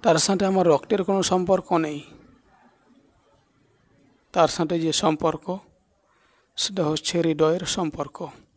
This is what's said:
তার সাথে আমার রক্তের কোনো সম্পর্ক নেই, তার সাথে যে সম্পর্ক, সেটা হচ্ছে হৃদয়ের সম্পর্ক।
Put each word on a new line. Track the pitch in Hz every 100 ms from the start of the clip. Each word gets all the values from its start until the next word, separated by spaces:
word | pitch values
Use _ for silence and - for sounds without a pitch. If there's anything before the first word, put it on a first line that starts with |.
তার | 214 160
সাথে | - 196 196
আমার | 190 175
রক্তের | 143 - 202
কোনো | 185 196
সম্পর্ক | 180 185 180 185 -
নেই, | 170 156 147 - - - _ _ _ _ _ _ _ _ _ _ _ _ _ _ _ _ _ _ _ _
তার | 185 156
সাথে | - 160 170
যে | 160
সম্পর্ক, | 151 - 156 160 156 - 190 - _ _ _ _ _ _ _ _ -
সেটা | - 196 151
হচ্ছে | 156 - 175
হৃদয়ের | 165 151 156 175
সম্পর্ক। | 170 - 165 160 135 - 160 - _